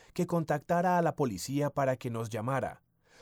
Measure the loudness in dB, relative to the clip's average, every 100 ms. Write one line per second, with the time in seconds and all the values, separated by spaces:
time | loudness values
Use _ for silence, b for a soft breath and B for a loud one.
0 | B -4 0 0 0 -2 0 2 4 4
1 | 2 2 0 -2 -4 0 0 2 0 0
2 | -2 -4 -4 -4 -2 -2 -4 -8 _ _
3 | B B